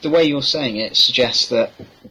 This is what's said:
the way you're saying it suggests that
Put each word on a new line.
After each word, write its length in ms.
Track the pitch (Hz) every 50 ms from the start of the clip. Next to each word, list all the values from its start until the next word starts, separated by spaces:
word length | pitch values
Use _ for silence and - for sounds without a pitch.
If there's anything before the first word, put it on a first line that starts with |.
| -
the 60 | 156
way 120 | 151 170 165
you're 180 | 151 143 139
saying 360 | 135 - - 156 143 123 107
it 200 | 107 110 - -
suggests 520 | - - - - - 123 113 - - - -
that 240 | 123 113 113 - - - - - _ _ - -